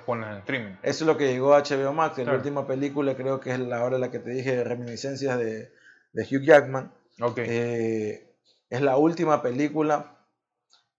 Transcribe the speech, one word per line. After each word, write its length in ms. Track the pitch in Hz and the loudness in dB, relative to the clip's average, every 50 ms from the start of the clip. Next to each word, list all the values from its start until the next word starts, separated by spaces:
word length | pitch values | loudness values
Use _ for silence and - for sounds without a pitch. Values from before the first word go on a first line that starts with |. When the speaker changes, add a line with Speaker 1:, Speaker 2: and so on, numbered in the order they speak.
| - | -4
Speaker 1:
pones 240 | - 120 117 110 107 | -4 -4 -4 -6 -8
en 80 | 107 101 | -10 -10
streaming. 360 | 98 - 135 131 113 104 95 - - | -8 -6 -6 -6 -6 -8 -12 -6 -4
Speaker 2:
Eso 200 | 139 143 143 156 | -4 -4 0 0
es 40 | 160 | 0
lo 100 | 156 - | 2 2
que 100 | 147 135 | 2 0
llegó 280 | 127 127 131 139 143 | 0 2 4 6 6
a 40 | 143 | 6
H 160 | 139 - 147 | 4 2 0
B 100 | 135 135 139 | 0 0 -2
O 60 | 143 | 0
Max, 220 | 160 160 156 - | 0 -2 -2 -2
que 60 | 135 123 | -4 -2
Speaker 1:
Claro. 140 | 131 139 135 | -2 -2 -2
Speaker 2:
la 60 | 123 | -2
última 240 | 143 143 139 135 - | -4 -4 -4 -4 -4
película 480 | 131 131 139 143 139 147 143 139 131 | -2 -2 -2 -2 -2 -2 -2 -2 -2
creo 240 | 127 127 135 135 131 | -2 -2 -4 -4 -4
que 120 | - 135 | -4 -4
es 80 | 127 127 | -4 -4
la, 200 | 127 123 123 117 | -4 -4 -2 -2
ahora 180 | 117 127 131 127 | -2 0 0 -2
la 140 | 127 123 | -2 -4
que 80 | 123 117 | -6 -8
te 100 | 101 113 | -8 -6
dije, 340 | 120 131 123 135 131 123 120 | -6 -4 -2 0 0 0 0
Reminiscencias 760 | 113 120 120 123 120 117 110 - 139 139 120 135 135 127 123 | -2 -4 -6 -6 -8 -10 -8 -8 -8 -6 -4 -4 -2 -2 -2
de, 320 | 117 110 110 110 - - - _ _ - - _ _ _ - | -2 -4 -4 -8 -10 -14 -20 _ _ -20 -20 _ _ _ -8
de 100 | 113 107 | -6 -4
Hugh 200 | - 135 135 139 | -2 -2 0 6
Jackman. 500 | 143 156 143 135 127 131 131 127 - - _ _ _ _ - | 8 8 8 8 6 0 -6 -8 -8 -14 _ _ _ _ -4
Speaker 1:
Ok. 180 | 117 120 117 127 | -2 -2 -2 -2
Speaker 2:
Eh, 960 | 117 113 117 117 120 120 120 117 113 113 113 110 107 104 104 - - _ _ _ _ _ _ _ _ _ | -2 -2 0 0 0 0 0 0 0 0 0 -2 -2 -4 -6 -10 -14 _ _ _ _ _ _ _ _ _
es 120 | 120 123 | -4 0
la 160 | 143 139 127 135 | 2 2 4 6
última 440 | 151 165 165 165 170 156 151 - | 4 4 4 2 2 2 2 2
película 760 | 127 127 123 127 147 147 147 156 151 151 151 143 - - - _ _ _ _ _ _ _ _ _ _ _ _ _ _ _ _ | 0 -2 -2 0 -2 -2 0 0 0 2 0 0 -2 -8 -18 _ _ _ _ _ _ _ _ _ _ _ _ _ _ _ _